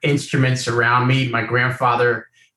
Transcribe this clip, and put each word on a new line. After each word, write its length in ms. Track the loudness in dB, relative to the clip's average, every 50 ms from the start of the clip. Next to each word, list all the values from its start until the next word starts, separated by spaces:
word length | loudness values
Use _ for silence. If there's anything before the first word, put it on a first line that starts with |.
instruments 640 | -2 -2 0 -2 -2 -2 0 0 2 2 0 -2 -4
around 420 | -2 -2 0 2 2 2 2 2 2
me. 200 | 2 0 0 -2
My 160 | -2 -4 -2
grandfather 840 | -2 -2 0 0 -2 -2 0 0 0 2 2 2 0 0 -2 -6 -14 _ _ _ _ _